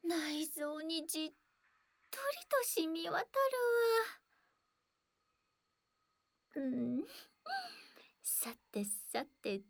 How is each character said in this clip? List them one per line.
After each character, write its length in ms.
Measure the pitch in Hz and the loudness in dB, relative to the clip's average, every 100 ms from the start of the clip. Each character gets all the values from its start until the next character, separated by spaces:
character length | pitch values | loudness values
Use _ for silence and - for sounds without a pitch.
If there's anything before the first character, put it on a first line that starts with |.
| 339 | 0
内 400 | 339 302 302 320 | 0 0 -2 -2
臓 360 | - 294 302 | -4 -4 -4
に 240 | 320 330 302 | -2 -4 -2
じ 180 | 311 | -4
っ 80 | 311 - _ _ _ _ _ _ _ | -4 -8 _ _ _ _ _ _ _
と 80 | 523 | -4
り 280 | 554 640 698 | -4 -4 2
と 140 | 554 | 2
染 260 | 480 - 320 | 2 0 0
み 200 | 330 330 | -2 -2
渡 80 | 339 | -2
る 60 | 480 539 539 523 480 466 466 453 440 - _ _ _ _ _ _ _ _ _ _ _ _ _ _ _ _ _ _ _ _ _ _ _ - | 0 2 4 4 4 6 6 4 2 -4 _ _ _ _ _ _ _ _ _ _ _ _ _ _ _ _ _ _ _ _ _ _ _ -4
わ。 60 | 269 | -2
う 40 | |
ん。 340 | 247 240 247 392 - - _ - 784 719 - - - - _ | 0 0 0 -2 -8 -20 _ -6 -6 -6 -14 -20 -20 -20 _
さ 280 | - - 233 233 _ | -2 0 -2 -6 _
て 140 | 208 | -4
さ 400 | 208 - - 233 277 _ | -2 -4 -4 -4 -4 _
て 200 | - 196 196 | -4 -4 -4